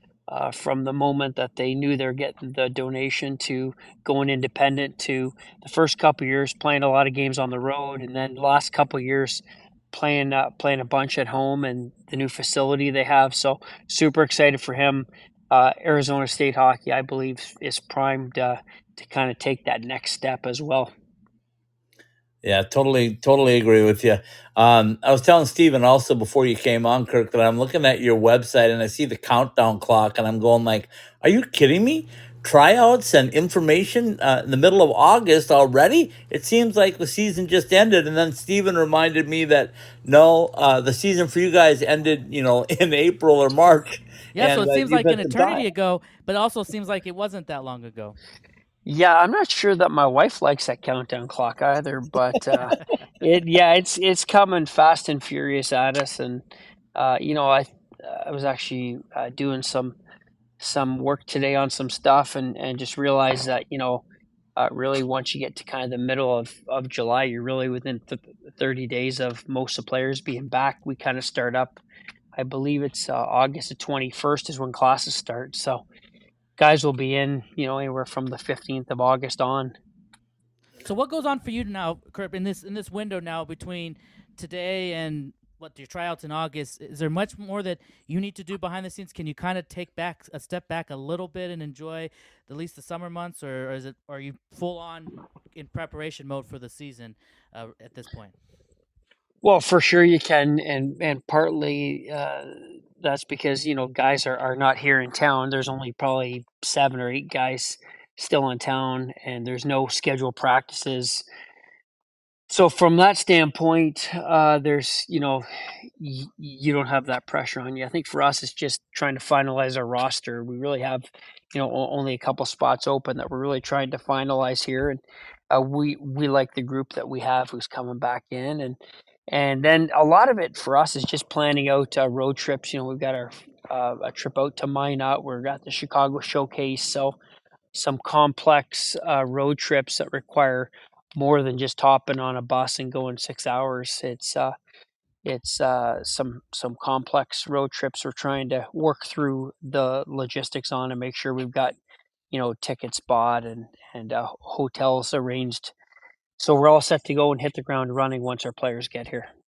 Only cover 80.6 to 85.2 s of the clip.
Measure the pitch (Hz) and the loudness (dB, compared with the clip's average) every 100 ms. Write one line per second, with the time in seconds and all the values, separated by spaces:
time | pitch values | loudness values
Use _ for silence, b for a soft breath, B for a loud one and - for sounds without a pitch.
80.6 | _ _ - 208 269 320 285 277 247 226 | _ _ -8 -6 -4 -4 -4 -6 -6 -10
81.6 | 208 196 170 170 _ - 190 190 190 190 | -8 -8 -8 -8 _ -14 -12 -8 -6 -8
82.6 | 196 208 190 190 208 185 170 165 156 170 | -12 -14 -12 -12 -10 -10 -10 -10 -10 -14
83.6 | 180 175 165 151 b b b - 170 180 | -14 -12 -12 -16 b b b -20 -14 -10
84.6 | 180 190 180 165 160 151 | -6 -6 -6 -6 -6 -8